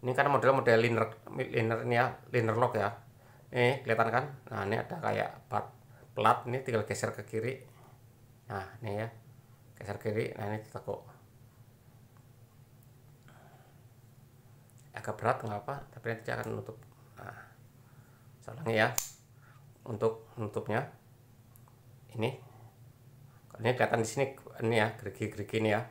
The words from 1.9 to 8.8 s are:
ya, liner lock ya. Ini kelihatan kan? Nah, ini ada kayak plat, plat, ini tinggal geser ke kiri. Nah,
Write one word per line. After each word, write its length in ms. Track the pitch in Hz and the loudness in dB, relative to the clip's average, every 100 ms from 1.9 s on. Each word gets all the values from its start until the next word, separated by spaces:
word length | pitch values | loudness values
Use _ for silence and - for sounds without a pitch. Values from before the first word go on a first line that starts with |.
ya, 160 | 120 127 - - | 2 2 0 -2
liner 240 | 123 113 110 | 0 2 2
lock 160 | 120 | 2
ya. 160 | 110 101 110 - - - - - | 2 -2 -2 -18 -20 -20 -20 -8
Ini 320 | 127 123 135 - | 2 4 2 0
kelihatan 240 | 113 113 | 2 4
kan? 140 | 117 - - - | 2 -2 -10 -10
Nah, 160 | 110 98 | -4 -2
ini 100 | 113 | -2
ada 220 | - - | -2 -4
kayak 480 | 107 104 101 - - | -2 0 -2 -6 -6
plat, 200 | 104 - - - - - | -6 -6 -14 -20 -20 -12
plat, 320 | - 110 - 123 | 2 4 4 2
ini 80 | 127 131 | -4 0
tinggal 160 | 113 | -2
geser 320 | 104 104 113 | 0 -2 -2
ke 80 | - | -4
kiri. 400 | 110 110 113 139 - - - - - - - - - | -6 -4 -4 -6 -12 -20 -20 -20 -20 -20 -20 -20 -10
Nah, 160 | 101 95 - | -8 -8 -10